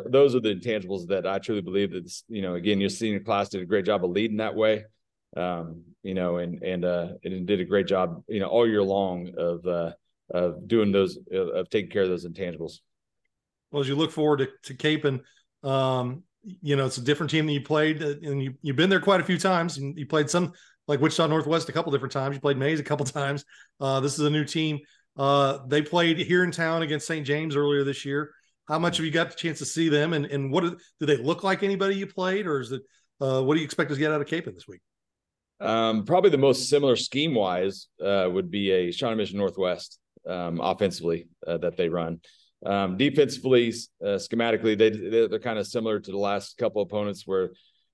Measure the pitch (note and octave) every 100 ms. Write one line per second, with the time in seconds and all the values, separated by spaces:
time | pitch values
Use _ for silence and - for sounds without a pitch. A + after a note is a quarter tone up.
0 | B2 C3 C#3+ B2 A2 F2+ A#2 G#2+ F2+ G2
1 | F2 G2 F2+ G2 - G#2 F2 G2 G2+ F2+
2 | F2+ - - A2 F#2+ F2 G2 G2 G2 -
3 | A2 G2+ G2+ G2+ G2 G2 F2+ G2+ F#2+ G2+
4 | F2+ F#2+ A2+ G#2+ G#2+ G#2 A2 G#2+ - _
5 | _ _ _ - F2+ E2+ E2 E2+ - _
6 | F#2+ F#2 F2+ F2 F2 E2+ F#2 F2+ F2+ F2
7 | F2 F2+ E2+ F#2 F2+ G2 E2+ G2 F#2 F#2+
8 | F#2 E2 - G#2+ F#2+ A#2 A#2 G#2 G2 G2
9 | G2 F2+ F2+ - E2+ E2+ F2 E2+ E2 -
10 | _ _ - F2 F2 E2 G2+ A#2 G#2 G2
11 | F#2 - - F#2+ F2+ F2+ F2+ A2 E2+ G2+
12 | F#2 F2+ F2 E2+ F2+ D#2+ D#2+ - _ _
13 | _ _ _ _ _ _ _ C#3+ C3+ C#3
14 | D#3+ D#3 D3+ C#3+ C3+ - - C3 D3+ D3+
15 | D3 C3 - _ _ _ C#3 C3+ C3 C3
16 | B2 C#3+ - _ G#3+ F3+ D3+ C#3 C3 C3
17 | A#2+ D3 D3+ D#3 D#3 C#3+ B2+ D3+ D#3 D#3
18 | D3+ C#3+ D#3 C#3 C3+ C3 D3 C3+ F#3 F#3+
19 | G3 F#3 F3 F3 F#3+ F3+ E3+ C3+ C#3 D3
20 | C3 D#3 D3 F3 F3+ - - _ - C#3+
21 | D3 - D#3+ D#3 C#3+ E3 - D#3 D#3 C#3
22 | B2+ C3+ C3+ C#3 C#3+ C3 C#3+ D#3+ C#3 D3
23 | C3+ D3+ C#3 C#3+ - - - - C3+ C3+
24 | C3+ C#3+ D3 D3+ D3 E3 D#3 D3 - _
25 | _ - C#3 C#3+ C3+ C#3 B2+ D3 D3+ F3
26 | E3+ D#3+ D#3+ F3+ F3+ E3+ D#3+ E3 D#3 D3+
27 | - D#3+ C#3+ D3 D#3+ C#3+ D3 C#3+ C#3 C3+
28 | C#3 C#3+ D3 _ _ _ - D#3 F3 F3
29 | D#3+ E3 E3 - E3+ C#3+ C#3+ D#3+ E3 D3
30 | D#3 D#3 C#3+ C#3+ C3+ D#3+ F3 F3 _ -
31 | D3+ C3+ C3 E3+ F#3+ F#3 G3 G3 G3 G3
32 | G3 - F#3 G3 F#3 C#3+ A#2 C3 - _
33 | _ - C3+ C3 C3 D#3+ D3 - D3+ C#3
34 | D3+ D3+ D3 D#3+ B2+ G2 - F2+ _ _
35 | _ _ _ _ _ - - A2+ A2+ A2
36 | A#2+ F3+ F#3+ C#3 C#3 C3 - C#3+ C#3 A2+
37 | - C3 D#3+ A#2+ F#2+ F2+ G2 - - -
38 | F#2+ G2 F#2 F#2 F2 G2+ G2 F#2 F2 E2+
39 | B2 A2 G2+ G2+ F#2+ F#2+ F2+ F2+ - -
40 | _ _ D#2+ F2+ F2 E2+ F#2 F#2 G2+ E2
41 | E2 E2+ - _ - E2+ E2+ - E2+ E2+
42 | E2 E2+ - _ _ _ - G2+ F#2+ F#2
43 | C#3+ D3 C#3 - C3 B2 A#2 A2 - -
44 | G2+ F#2+ - A#2 A#2 A2 A2+ G#2 A2 G#2+
45 | F#2 A2+ A2 G#2+ A#2+ A2 F#2+ A#2 A2+ G#2+
46 | F#2+ G2 G2+ G2+ - - A2+ G#2 F#2 G#2
47 | G#2 F#2+ - F#2+ F2+ - _ _ _